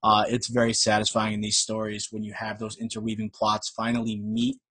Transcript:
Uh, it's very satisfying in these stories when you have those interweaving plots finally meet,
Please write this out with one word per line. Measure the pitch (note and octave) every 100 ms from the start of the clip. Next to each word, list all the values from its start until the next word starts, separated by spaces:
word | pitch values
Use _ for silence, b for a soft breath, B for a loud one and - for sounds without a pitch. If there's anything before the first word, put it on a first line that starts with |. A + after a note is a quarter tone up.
Uh, | A2+ G#2+ G#2
it's | A#2 -
very | A#2+ A#2
satisfying | A2 A2+ G#2+ G#2 A2+ G#2+
in | G#2+
these | G#2+ -
stories | - A2 G#2+ G#2 -
when | A2
you | G#2+
have | G2+ A2 G#2+
those | A2 -
interweaving | A2+ A2 A2+ G#2+ G#2+
plots | - G#2+ G#2+ -
finally | - A2+ A#2+ A2+ G#2+
meet, | G#2 A2+ B2 C3+ _